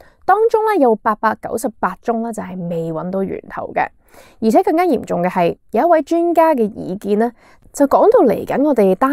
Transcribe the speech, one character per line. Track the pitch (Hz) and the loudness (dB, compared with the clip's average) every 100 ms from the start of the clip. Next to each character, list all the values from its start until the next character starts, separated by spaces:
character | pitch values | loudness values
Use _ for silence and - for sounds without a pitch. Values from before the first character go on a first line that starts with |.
| - _ | -20 _
當 | - 415 453 | 0 2 2
中 | 440 | 2
呢， | 427 381 | 0 2
有 | 247 214 | 2 2
八 | 226 | -2
百 | 214 220 214 | -2 -2 -4
九 | - 233 | -8 -6
十 | 226 - | -8 -4
八 | - - | -6 -6
宗 | - 233 | -6 -6
呢， | 233 | -6
就 | 214 | -10
係 | 185 180 170 | -10 -10 -8
未 | 165 165 | -6 -6
搵 | 156 180 | -6 -6
到 | 190 | -6
源 | 190 - - | -6 -8 -12
頭 | - - | -12 -6
嘅。 | - - _ _ - - - | -4 -6 _ _ -20 -20 -4
而 | 226 | 2
且 | 294 | 2
更 | 381 320 | 2 0
加 | |
嚴 | 359 247 | 0 -2
重 | - 175 | -2 -4
嘅 | 175 | -2
係， | 185 170 - _ | 0 0 -2 _
有 | 220 | 0
一 | 339 | 2
位 | 320 | 2
專 | 277 339 339 | 2 0 0
家 | 330 320 | 2 2
嘅 | 262 | 2
意 | 208 170 156 | -2 -6 -10
見 | 196 202 208 | -8 -2 0
呢， | 240 - _ _ - | -2 -6 _ _ -8
就 | - | -2
講 | 277 202 359 | 2 4 6
到 | 480 | 6
嚟 | 254 180 | 4 0
緊 | - 180 | -2 -2
我 | 302 | 0
哋 | 233 190 | 2 2
單 | 185 269 | 2 0